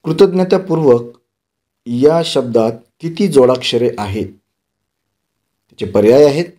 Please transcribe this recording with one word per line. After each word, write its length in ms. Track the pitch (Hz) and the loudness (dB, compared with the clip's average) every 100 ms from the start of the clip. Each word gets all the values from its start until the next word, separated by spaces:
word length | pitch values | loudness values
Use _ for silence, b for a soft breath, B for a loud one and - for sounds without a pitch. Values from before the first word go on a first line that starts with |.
कृतज्ञतापूर्वक 1040 | 160 160 190 180 180 185 185 160 147 120 120 _ _ _ _ _ _ _ 117 | -6 0 2 2 -2 -2 -2 -2 2 0 -2 _ _ _ _ _ _ _ -10
या 340 | 120 143 165 | 0 2 2
शब्दात 480 | 165 - 120 113 113 117 _ _ | -2 -4 -2 -2 -2 -6 _ _
किती 260 | 165 165 196 | -12 -4 0
जोडाक्षरे 600 | 143 123 127 - 120 120 - | 4 4 0 -4 -2 -4 -4
आहेत? 280 | 104 104 95 _ _ _ _ _ _ _ _ _ _ _ _ _ _ | -8 -8 -10 _ _ _ _ _ _ _ _ _ _ _ _ _ _
त्याचे 180 | - 98 | -12 -4
पर्याय 320 | 98 104 131 | 2 4 6
आहेत 200 | 147 143 175 | 4 2 -6